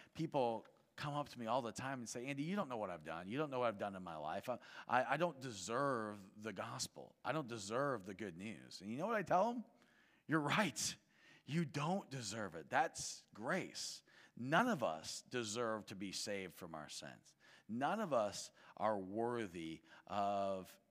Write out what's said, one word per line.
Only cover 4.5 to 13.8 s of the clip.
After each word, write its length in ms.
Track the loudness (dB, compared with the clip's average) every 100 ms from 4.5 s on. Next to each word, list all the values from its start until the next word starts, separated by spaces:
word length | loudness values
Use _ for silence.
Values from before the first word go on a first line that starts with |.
| -4 -4 -14 2
I, 160 | 2 4
I 60 | 2
don't 240 | 2 0
deserve 760 | -8 -6 -2 2 2 2 0 -6 -12 -8
the 100 | -6
gospel. 600 | -4 -6 -4 -6 -8 -16 -6
I 80 | 0
don't 160 | 0 0
deserve 580 | -6 -2 2 2 0 -4
the 80 |
good 240 | -6 -6 -4
news." 420 | -8 -8 -12 -10
And 100 | -6
you 60 | -2
know 100 | 0
what 100 | 0
I 60 |
tell 280 | 6 6 6
'em? 140 | 2 -6 -16 -20 -20 -20 _ 2
"You're 120 | 2
right. 540 | 6 4 4 2 -2 -4 _ _ -20 -18 -2
You 180 | 0
don't 440 | 2 0 0 0 -2
deserve 440 | -6 -4 -4 -4
it. 120 | -6 0
That's 540 | 4 4 2 -6 -8 -12
grace." 720 | -8 0 0 0 -6